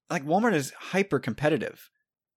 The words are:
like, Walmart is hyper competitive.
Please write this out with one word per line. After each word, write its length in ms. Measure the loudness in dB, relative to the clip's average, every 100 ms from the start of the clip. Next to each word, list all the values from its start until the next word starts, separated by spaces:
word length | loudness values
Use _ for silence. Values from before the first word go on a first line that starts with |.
| -8
like, 160 | -6 0
Walmart 280 | 2 4
is 180 | 2 -2
hyper 480 | -10 -2 0 2 0
competitive. 720 | -2 -2 0 0 -2 -10 -20 _ _ _ _